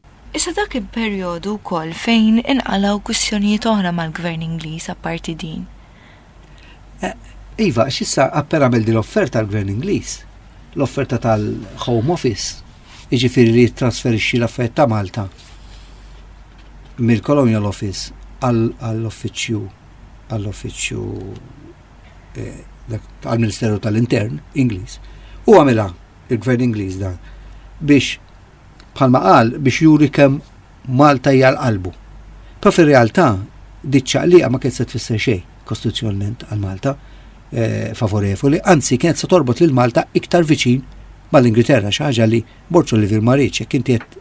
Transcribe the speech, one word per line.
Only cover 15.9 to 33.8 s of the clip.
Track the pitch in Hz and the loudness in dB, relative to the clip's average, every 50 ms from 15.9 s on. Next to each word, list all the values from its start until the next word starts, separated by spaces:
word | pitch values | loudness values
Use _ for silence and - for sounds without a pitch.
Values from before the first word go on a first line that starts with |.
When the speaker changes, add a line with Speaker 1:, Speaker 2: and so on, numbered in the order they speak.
| - - - - - - - - - - - - - - - - - - - - - - | -20 -20 -20 -20 -20 -20 -20 -20 -20 -20 -20 -20 -20 -20 -20 -20 -20 -20 -20 -18 -8 -4
Speaker 2:
mill-Colonial | 120 113 117 107 - - 147 147 135 117 110 107 104 104 | 0 2 2 0 2 0 2 2 4 2 2 0 0 -4
Office | 98 - - 101 92 - - - - - - - - - | -6 -6 -8 -8 -8 -8 -12 -14 -16 -18 -20 -20 -12 -4
għall-, | - 123 120 113 113 113 - - | -2 0 0 0 0 -2 -4 -6
għall-uffiċċju, | 127 113 110 110 113 110 - - - 104 - - - - 113 104 104 98 - - - - - - - - - - - - 113 | -8 -6 -6 -6 -6 -6 -8 -8 -10 -10 -10 -8 -8 -6 -6 -6 -6 -10 -16 -20 -20 -20 -20 -20 -20 -20 -20 -20 -14 -10 -8
għall-uffiċċju, | 110 101 104 95 - - - - - - - - 107 101 101 104 101 95 98 - - - - - - - - - - - - - - - - - - - - - 120 | -8 -8 -8 -10 -10 -12 -14 -10 -8 -8 -8 -8 -8 -8 -8 -10 -10 -12 -14 -14 -16 -18 -20 -20 -20 -20 -20 -20 -20 -20 -20 -20 -20 -20 -20 -20 -20 -20 -20 -14 -14
eh, | 113 104 - - - - - - - - | -12 -12 -14 -16 -18 -20 -20 -20 -14 -12
dak, | 110 104 - - - - | -12 -12 -12 -14 -20 -14
għall-Ministeru | - 127 120 117 113 107 98 - 127 110 107 101 | -8 -4 -2 -2 -2 -2 -2 -2 -2 -2 -2 -2
tal-Intern | - 110 104 113 120 113 - 117 104 110 139 147 - - - 151 | -2 -2 -2 0 0 0 0 -2 -2 -4 -8 -12 -14 -10 -4 -2
Ingliż. | 131 120 104 92 98 - - - - - - - - - - - - | -2 -2 -2 -4 -10 -14 -16 -18 -20 -20 -20 -20 -20 -20 -16 -4 4
U | - 220 185 | 6 6 8
għamilha | 151 139 120 110 104 95 87 - - - - - - - 127 | 8 6 4 2 0 -2 -6 -12 -20 -20 -20 -18 -8 -6 -4
il-Gvern | 113 - 131 127 117 127 123 | -4 0 0 0 0 0 0
Ingliż | 110 107 98 95 92 95 101 | -2 -2 -4 -6 -6 -6 -8
dan | 95 92 87 - - - - - - - - - - - - - | -8 -8 -10 -14 -20 -20 -20 -20 -20 -20 -20 -20 -20 -16 -6 0
biex | 143 143 135 - - - - - - - - - - - - - - - - - - - - | 4 4 4 4 0 -6 -10 -14 -20 -20 -20 -20 -20 -20 -20 -20 -20 -20 -20 -20 -12 -4 0
bħalma | 143 127 123 135 175 190 | 2 4 4 4 6 6
qal | 185 135 117 113 123 151 | 6 6 6 4 0 0
biex | 151 139 120 - 165 160 | 0 0 0 4 4 6
juri | 151 147 151 139 | 6 6 4 4
kemm | - - 143 139 139 147 - - - - - - - - - | 4 4 4 4 4 0 -6 -12 -20 -20 -20 -20 -20 -18 -10
Malta | 131 127 127 147 151 143 127 - 147 | -4 2 4 4 4 4 4 2 2
hija | 135 131 131 131 139 | 4 6 4 4 2
l-qalbu. | - - 127 110 95 90 92 - - - - - - - - - - - - - - | 2 0 -2 -2 -2 -4 -10 -14 -16 -20 -20 -20 -20 -20 -20 -20 -20 -20 -20 -8 0
Però | - 208 - | 2 2 6
fir-realtà, | - 170 147 143 127 117 110 - - 175 131 104 95 101 - - - - - - - | 6 6 6 8 6 6 4 4 2 2 2 2 0 -4 -10 -16 -20 -20 -20 -20 -14